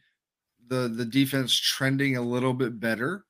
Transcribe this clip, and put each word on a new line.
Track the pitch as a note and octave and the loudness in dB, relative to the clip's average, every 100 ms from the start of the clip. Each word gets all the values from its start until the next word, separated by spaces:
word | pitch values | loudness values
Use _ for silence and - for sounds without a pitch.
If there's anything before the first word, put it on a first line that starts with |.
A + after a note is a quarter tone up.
| _ _ _ _ _ _ A#2+ | _ _ _ _ _ _ -4
the, | B2+ B2 | -2 -2
the | A2+ | -4
defense | A#2 C3 C3+ C#3 A#2+ | 0 2 2 0 0
trending | - - - C3+ C3+ C#3 B2+ | 0 0 0 0 2 0 0
a | |
little | A#2+ B2 B2+ | 0 0 0
bit | B2+ B2+ A#2 | 2 0 0
better. | A2+ G#2+ C3 G3 - | -2 -2 -2 -6 -12